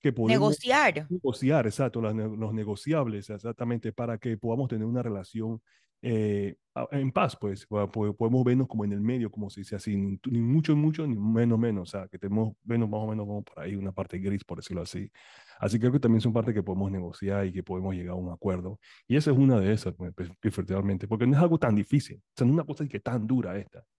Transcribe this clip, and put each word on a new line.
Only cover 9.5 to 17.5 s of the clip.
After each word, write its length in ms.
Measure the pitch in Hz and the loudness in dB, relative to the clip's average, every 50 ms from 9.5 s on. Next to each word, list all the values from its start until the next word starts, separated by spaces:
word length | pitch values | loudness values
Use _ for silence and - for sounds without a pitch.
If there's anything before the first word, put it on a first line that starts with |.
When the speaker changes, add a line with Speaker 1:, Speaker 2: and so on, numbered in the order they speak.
Speaker 1:
se 100 | - - 98 | -10 -12 -12
dice 120 | - 107 | -10 -10
así, 200 | 98 - - 104 | -8 -4 -2 0
ni, 240 | 98 98 98 98 98 _ 127 | 0 0 -2 -4 -4 _ -2
ni 100 | 120 117 | 0 0
mucho, 360 | 117 117 131 160 156 - 156 | 2 4 4 2 4 4 2
mucho, 280 | 147 151 156 151 156 160 | 4 4 2 0 0 -2
ni 100 | 147 120 104 | -4 -2 0
menos, 400 | 101 107 113 113 120 120 117 110 | 0 2 4 4 4 4 4 2
menos, 300 | 113 117 107 101 90 85 | 2 0 0 -2 -6 -8
o 20 | - 98 | -10 -10
sea, 80 | 95 95 | -10 -10
que 100 | - 92 | -14 -10
tenemos, 340 | - 98 101 107 113 110 104 _ _ | -6 -2 0 0 0 0 -4 _ _
vernos 260 | 107 117 117 117 104 | -2 0 0 0 0
más 120 | 104 107 | -2 -4
o 80 | 107 110 | -4 -4
menos 180 | 107 110 104 | -4 -6 -6
como 160 | 101 104 104 98 | -6 -6 -8 -10
por 160 | - _ - | -10 _ -12
ahí, 140 | 76 87 101 | -10 -8 -6
una 160 | 98 95 95 95 | -6 -6 -6 -6
parte 260 | - 95 - - 92 | -6 -8 -6 -6 -6
gris, 260 | 95 98 101 98 - | -4 -2 -4 -4 -6
por 140 | _ 90 85 | _ -12 -12
decirlo 240 | - - 92 90 80 | -10 -8 -8 -8 -8
así. 280 | - - 95 98 104 _ _ - - - - - _ - - | -8 -8 -10 -10 -10 _ _ -20 -20 -20 -20 -20 _ -10 -4
Así 180 | - 104 104 117 | -2 0 0 4
que 20 | |
creo 120 | 110 123 123 | 2 4 4
que 60 | 143 | 4
también 200 | 131 117 113 110 | 4 6 4 6
son 120 | - 127 107 | 4 4 2
partes 220 | 117 110 117 110 | 2 0 0 0
que 80 | 104 92 | -2 -2
podemos 280 | - 92 95 98 98 98 | -2 -2 -2 -2 -2 -2
negociar 540 | 95 90 87 - - - 98 98 101 98 | -4 -6 -8 -10 -6 -4 -2 -2 0 -2
y 60 | 95 | -2